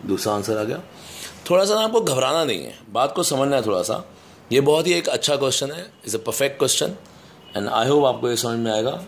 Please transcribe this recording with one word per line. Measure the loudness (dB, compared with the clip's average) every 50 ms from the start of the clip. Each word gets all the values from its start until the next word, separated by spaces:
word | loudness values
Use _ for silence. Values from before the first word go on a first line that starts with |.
| -2
दूसरा | -2 -4 -2 0 -2 -2
आंसर | -2 0 -2 -2
आ | -2 -2
गया। | -4 -6 -8 -10 -16 -20 -20 -20 -18 -16 -14 -14 -14 -16 -16 -2 2
थोड़ा | 2 2 4
सा | 4 2
ना | 2
आपको | 0 2 2 2
घबराना | 2 2 2 2 2 2 2 2 2
नहीं | 0 -2 -4 -6
है, | -10 -14 -16 -20 -6
बात | 0 0 0 0 0
को | -2 -2
समझना | 0 2 2 2 2 2
है | 0 2
थोड़ा | 2 0 0
सा। | 0 -2 -4 -6 -6 -12 -20 -20 -20 -20 -20 -20 -8 0
ये | 2 4
बहुत | 4 4 4 4 4
ही | 2 0
एक | 0 0 -2
अच्छा | -2 -2 0 0 0
क्वेश्चन | 0 0 0 0 -2 -4 -4
है, | -8 -10 -14 -16 -18 _
it's | -10 -8 -8
a | -6 -4
perfect | -4 -2 0 -2 -2 0
question, | 0 0 0 0 0 -2 -4 -6 -10 -16 -20 -20 -20 -20 -20 -20 -20 -20 -10 -8
and | -6 -4 -2 0
I | 0 2
hope | 4 4 4 4
आपको | 4 2 2 -2 -2
ये | -2
समझ | 0 -2 -2 -2 -2
में | -2 0
आएगा। | 0 0 0 -2 -4 -6 -12